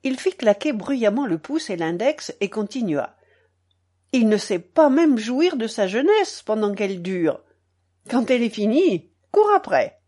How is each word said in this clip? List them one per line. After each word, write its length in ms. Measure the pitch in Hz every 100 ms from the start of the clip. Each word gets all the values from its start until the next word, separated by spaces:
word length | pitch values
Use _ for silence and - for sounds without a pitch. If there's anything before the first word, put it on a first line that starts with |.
Il 180 | 269 262
fit 160 | 381 -
claquer 380 | 226 202 302
bruyamment 500 | 220 180 277 214 220
le 140 | 269 160
pouce 320 | - 302 -
et 60 | 180
l'index 600 | 165 175 247 302 - -
et 80 | 202
continua. 640 | - 202 262 220 143 117 _ _ _ _ _ _ _ _ _ _
Il 160 | 262 220
ne 80 | 214
sait 220 | - 185
pas 320 | - - 302
même 260 | 269 330 240
jouir 400 | 214 254 349 294
de 100 | 220
sa 200 | - 190
jeunesse 560 | 214 302 427 370 -
pendant 320 | - 214 208
qu'elle 260 | 202 202 190
dure. 420 | 175 185 160 - _ _ _ _ _ _ -
Quand 200 | 240 233
elle 120 | 247
est 80 | 233
finie, 600 | - 208 262 359 180 - _ _
cours 200 | 392 415 403
après. 440 | - 151 - _